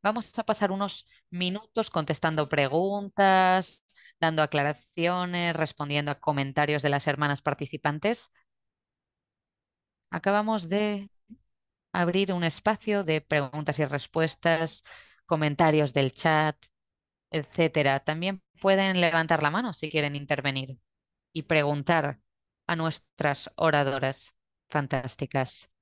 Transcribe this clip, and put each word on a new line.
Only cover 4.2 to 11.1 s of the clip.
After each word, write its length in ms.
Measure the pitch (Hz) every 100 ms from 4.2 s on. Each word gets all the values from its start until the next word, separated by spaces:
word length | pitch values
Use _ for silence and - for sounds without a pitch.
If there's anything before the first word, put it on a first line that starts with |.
dando 220 | 165 156
aclaraciones, 1120 | 151 147 143 151 _ - 170 180 180 175 175 156
respondiendo 560 | 156 - 143 147 143
a 80 | 143
comentarios 640 | - 143 139 135 147 151
de 80 | 143
las 160 | 143 151
hermanas 360 | 139 147 143
participantes. 920 | - 139 143 151 151 151 202 240 - _ _ _ _ _ _ _ _ _ _ _ _ _ _ _ _ _ _
Acabamos 580 | 175 196 202 214 220 170
de 420 | 202 214 208 202